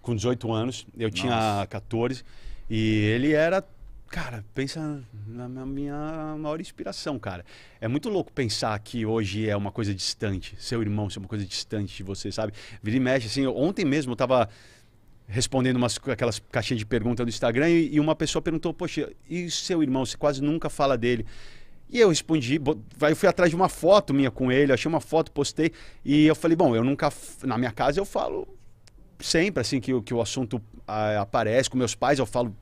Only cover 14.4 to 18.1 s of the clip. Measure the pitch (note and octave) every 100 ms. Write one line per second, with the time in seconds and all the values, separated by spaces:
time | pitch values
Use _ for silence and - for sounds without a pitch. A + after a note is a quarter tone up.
14.4 | G#2+ - - - _ _ - - - G#2
15.4 | B2 C3 B2+ B2+ A#2+ - - A2+ A#2 G#2
16.4 | - B2 G#2+ A#2+ G#2 A#2+ A2 A#2 A#2+ A2
17.4 | A#2+ A#2 D#3+ E3+ D#3 D3 D3+